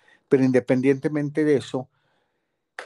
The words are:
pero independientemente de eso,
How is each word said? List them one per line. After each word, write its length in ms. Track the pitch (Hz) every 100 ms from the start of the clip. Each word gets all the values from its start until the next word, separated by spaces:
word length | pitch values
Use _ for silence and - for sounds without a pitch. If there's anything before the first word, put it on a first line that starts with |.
| _ _ _
pero 160 | 139
independientemente 1040 | 131 127 120 127 131 135 156 151 147 147 151
de 100 | 139
eso, 340 | 113 131 127 _ _ _ _ _ _ _ _ -